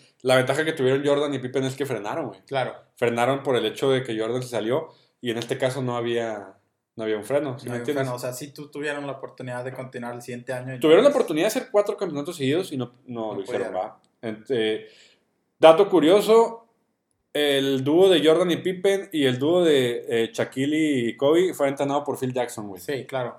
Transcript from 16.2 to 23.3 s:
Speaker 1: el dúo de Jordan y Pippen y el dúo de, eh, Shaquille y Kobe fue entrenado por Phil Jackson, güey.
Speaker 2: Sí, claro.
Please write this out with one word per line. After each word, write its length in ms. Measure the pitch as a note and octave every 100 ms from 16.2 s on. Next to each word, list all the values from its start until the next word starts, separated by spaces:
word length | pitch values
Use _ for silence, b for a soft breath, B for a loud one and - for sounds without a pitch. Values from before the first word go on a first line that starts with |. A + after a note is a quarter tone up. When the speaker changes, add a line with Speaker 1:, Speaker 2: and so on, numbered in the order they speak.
| F#3+ A3+ A3+ - _ _ _ _ _ _ _
Speaker 1:
el 500 | D3 D3 C#3 C#3 C3+
dúo 260 | C3+ E3 F#3+
de 160 | E3+ D3+
Jordan 240 | D#3+ F3+
y 60 | D3+
Pippen 500 | F3+ F#3 G3 G3 -
y 120 | D#3 C3+
el 120 | B2
dúo 260 | C#3+ F3+
de, 400 | E3+ C#3+ B2 A#2+ C3
eh, 220 | A#2 A2+
Shaquille 760 | - A#2 C3 C3+ D#3 D#3 C3+ A#2
y 80 | A2
Kobe 360 | C#3 E3 F3+
fue 140 | C#3 C#3
entrenado 360 | C#3 C#3 C#3+
por 140 | C#3+ A#2+
Phil 140 | C3
Jackson, 360 | B2+ F#3 - G#2
güey. 120 | F#2
Speaker 2:
Sí, 240 | - C3+ -
claro. 320 | C3 A#2